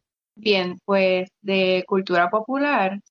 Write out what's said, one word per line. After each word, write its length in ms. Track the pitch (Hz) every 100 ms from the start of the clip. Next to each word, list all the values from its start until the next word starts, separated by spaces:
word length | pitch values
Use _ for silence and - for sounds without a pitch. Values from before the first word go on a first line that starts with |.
| _ _ _ -
Bien, 400 | 214 190 180 185
pues, 460 | - 196 190 185 185 _
de 440 | 196 190 185 185 185
cultura 420 | 196 190 180 180
popular, 720 | 214 220 269 285 269 190 202 -